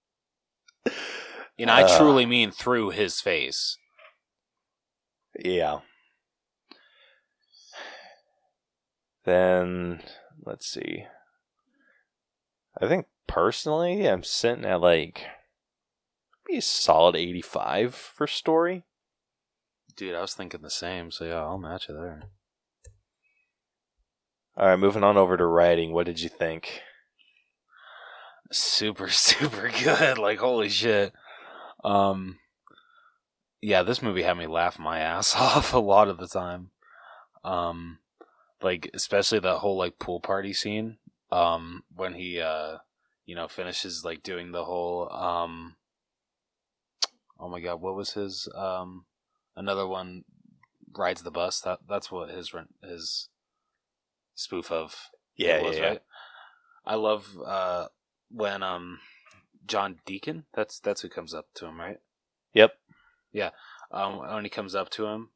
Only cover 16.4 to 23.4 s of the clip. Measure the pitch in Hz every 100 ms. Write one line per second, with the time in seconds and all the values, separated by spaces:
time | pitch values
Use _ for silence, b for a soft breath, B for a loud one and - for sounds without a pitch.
16.4 | - 294 - - - 80 87 85 87 87
17.4 | - - 50 92 120 - - - 147 -
18.4 | - 160 170 185 - _ _ _ _ _
19.4 | _ _ _ _ _ - 95 87 98 -
20.4 | 90 90 - - 87 92 82 - 82 82
21.4 | 78 95 82 92 - 76 87 78 98 -
22.4 | _ _ _ _ - _ _ _ _ _